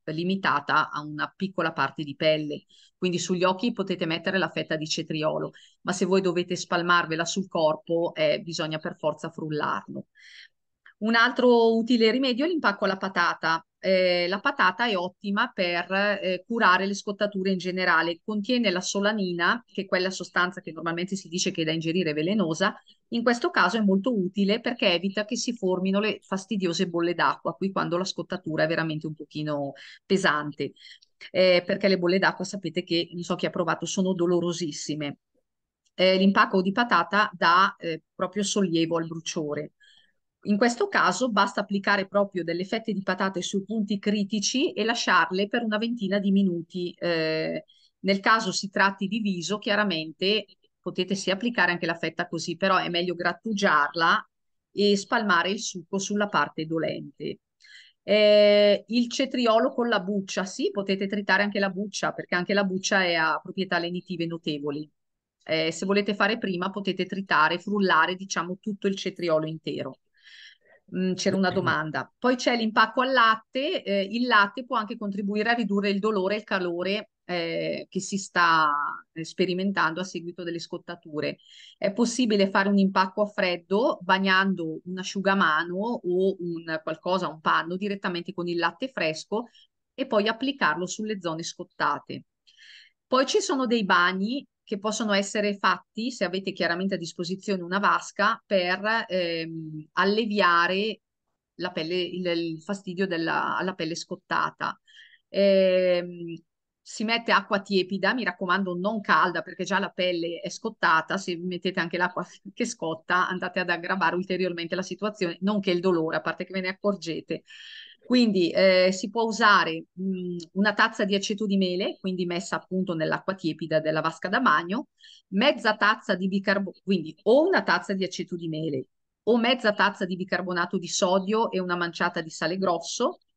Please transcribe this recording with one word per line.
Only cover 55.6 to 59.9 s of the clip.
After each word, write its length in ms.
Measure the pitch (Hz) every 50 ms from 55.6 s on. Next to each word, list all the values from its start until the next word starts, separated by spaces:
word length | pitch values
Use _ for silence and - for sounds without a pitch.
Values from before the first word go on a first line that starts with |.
succo 380 | 233 - - 185 160 - - 196
sulla 280 | 196 - 208 202 208 202
parte 380 | - 160 147 147 - - 156
dolente. 720 | 156 160 160 156 143 139 - 156 147 - - 147 143 - - _ _ _ _ _ - - - - _ _ _ _
Eh, 800 | 196 196 214 214 208 208 208 208 208 208 208 208 208 202 196 - -
il 200 | 220 247 240 240
cetriolo 640 | - - 269 262 - 254 247 226 220 226 240 269 -
con 160 | - 240
la 120 | 240